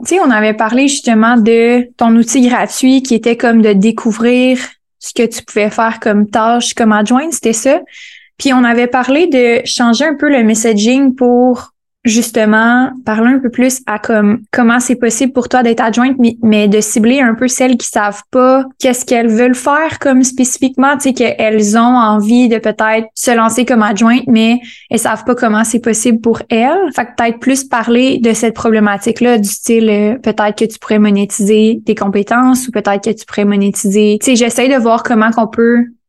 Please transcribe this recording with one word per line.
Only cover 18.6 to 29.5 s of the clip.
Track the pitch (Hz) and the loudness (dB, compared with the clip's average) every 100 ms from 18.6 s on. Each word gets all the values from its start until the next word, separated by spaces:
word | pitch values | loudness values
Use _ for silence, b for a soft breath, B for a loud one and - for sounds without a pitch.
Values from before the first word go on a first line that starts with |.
| 262 - | -2 -4
qu'est-ce | 262 247 254 | -2 -2 -2
qu'elles | 240 233 | 0 0
veulent | 220 247 247 | 2 0 0
faire | - 285 311 - | -2 -2 -2 -4
comme | 285 262 | 0 2
spécifiquement, | 247 254 254 - 262 262 269 285 | 2 0 -2 -2 -4 0 0 0
tu | 269 | -2
sais, | |
qu'elles | 254 226 - 220 220 208 226 | -2 -2 -2 0 0 2 2
ont | 240 254 | 2 2
envie | 220 214 208 240 247 | 2 0 2 2 2
de | 220 | 0
peut-être | 220 214 220 220 220 - | -2 -2 -2 -2 -4 -6
se | - 233 | -2 0
lancer | 226 226 240 | 0 0 0
comme | 240 | 2
adjointe, | 208 196 226 247 247 | 0 0 0 0 2
mais | 226 220 240 B B B | 2 2 0 B B B
elles | 226 | -4
savent | 240 220 - | -2 -4 -4
pas | 240 | -2
comment | 233 214 | 0 0
c'est | 220 240 | 0 -2
possible | 240 214 247 226 | -2 -2 0 0
pour | 233 220 - | 0 -2 -2
elles. | 226 247 349 359 254 | -2 0 0 -2 -4
Fait | 240 | -8
que | - | -4
peut-être | 233 233 | -4 -2
plus | - 269 | -2 -2
parler | 269 240 226 240 254 269 | -2 -4 0 2 2 0
de | 233 | 0
cette | 220 233 - | 0 -2 -2
problématique-là, | 240 220 208 202 233 220 240 240 | 0 2 0 -2 -4 -2 0 0
du | |
style, | 202 | -2